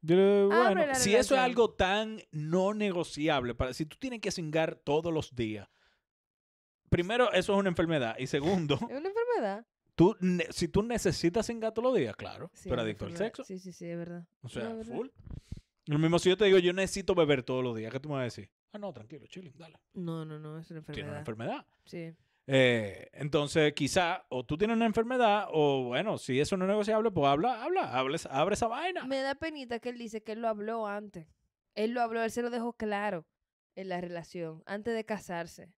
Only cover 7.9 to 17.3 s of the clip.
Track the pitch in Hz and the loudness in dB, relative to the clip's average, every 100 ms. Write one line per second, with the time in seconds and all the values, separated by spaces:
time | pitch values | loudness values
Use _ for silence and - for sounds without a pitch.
7.9 | 160 117 113 127 147 151 196 151 143 240 | 2 0 -2 -2 0 2 0 0 -2 -2
8.9 | 254 349 415 480 453 220 202 233 _ _ | -6 -4 -4 0 0 -2 -6 -12 _ _
9.9 | - 214 220 185 180 160 - 165 190 226 | 4 4 4 0 0 -2 -4 -2 -2 -2
10.9 | 233 196 - 170 196 208 233 220 220 247 | -2 -2 0 0 0 -2 -4 -4 0 0
11.9 | 247 120 98 101 101 143 _ - 123 110 | 2 0 -4 -12 -12 -16 _ -6 -2 -2
12.9 | 104 101 170 214 - 262 185 185 175 170 | -4 -8 -6 -6 -8 -14 -12 -14 -14 -10
13.9 | 170 170 175 170 _ 117 - 226 226 220 | -10 -10 -12 -16 _ -14 -8 -8 -8 -8
14.9 | 233 262 _ - - _ - _ _ - | -8 -8 _ -16 -16 _ -16 _ _ -2
15.9 | 147 160 170 185 185 208 190 180 185 190 | 2 4 4 4 4 8 8 6 2 -2
16.9 | 202 190 180 151 | -2 0 2 4